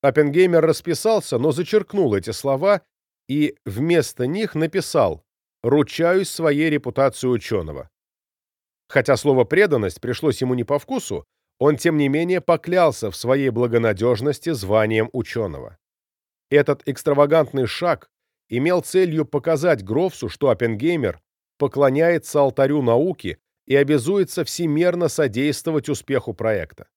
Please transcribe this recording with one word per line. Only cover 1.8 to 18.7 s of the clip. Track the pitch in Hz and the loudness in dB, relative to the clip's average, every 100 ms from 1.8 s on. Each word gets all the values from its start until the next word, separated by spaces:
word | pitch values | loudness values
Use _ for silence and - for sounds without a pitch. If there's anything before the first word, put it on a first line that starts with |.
| - 208 151 | 0 -2 0
эти | 101 92 | 0 -4
слова | 104 139 135 190 202 _ _ _ _ - | -6 -2 0 2 0 _ _ _ _ -6
и | 143 147 - - | -2 -2 -4 -10
вместо | 98 160 170 123 - 127 | -4 0 0 0 -4 -4
них | 185 220 151 | -4 -4 -4
написал | 160 185 - 160 101 78 _ _ _ _ | -4 -4 -4 0 0 -2 _ _ _ _
"Ручаюсь | 117 147 139 - 165 185 185 | 0 2 0 0 0 0 -2
своей | - 165 147 160 | -2 -2 0 0
репутацией | 147 127 117 135 - 127 | 0 -2 0 0 0 -2
ученого". | 120 - 107 80 69 - _ _ _ _ _ _ _ _ _ _ | -2 -2 -6 -6 -12 -16 _ _ _ _ _ _ _ _ _ _
Хотя | 139 123 127 | 0 2 2
слово | 147 131 | 2 2
"преданность" | 117 170 208 135 98 - | 2 2 2 2 -2 -6
пришлось | 120 117 156 - | -8 -2 -2 -2
ему | 127 | -2
не | 127 | -2
по | 117 143 | -2 -4
вкусу, | - 262 - 90 - _ _ _ | -4 -8 -6 -10 -12 _ _ _
он, | 139 151 | 0 2
тем | 175 156 | 0 2
не | 143 | 0
менее, | 147 170 180 | 0 0 -2
поклялся | - 165 170 180 165 117 107 | 0 -2 0 2 2 2 -8
в | - | -6
своей | 117 139 135 | -2 0 0
благонадежности | 113 123 117 113 95 117 113 139 139 170 | 0 0 2 2 0 0 0 -2 -4 -6
званием | 135 95 107 107 110 110 | -6 0 2 2 0 0
ученого. | 127 113 117 101 71 58 - _ _ _ _ _ _ _ | -4 -6 -6 -6 -8 -16 -20 _ _ _ _ _ _ _
Этот | 143 143 139 - | 2 2 -2 -4
экстравагантный | 131 - 143 147 160 139 139 120 | -6 -2 2 4 4 2 -2 -2
шаг | - 175 151 _ _ _ _ _ | -2 -2 -2 _ _ _ _ _
имел | 117 151 | -2 0